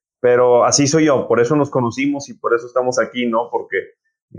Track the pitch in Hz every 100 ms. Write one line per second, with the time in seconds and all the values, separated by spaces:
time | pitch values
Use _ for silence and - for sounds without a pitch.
0 | _ _ 123 123 123 120 120 120 143 156
1 | 156 127 - 113 120 151 139 135 120 120
2 | 143 139 135 110 110 117 123 127 127 127
3 | - 123 120 113 117 113 - 95 69 _
4 | _ _ _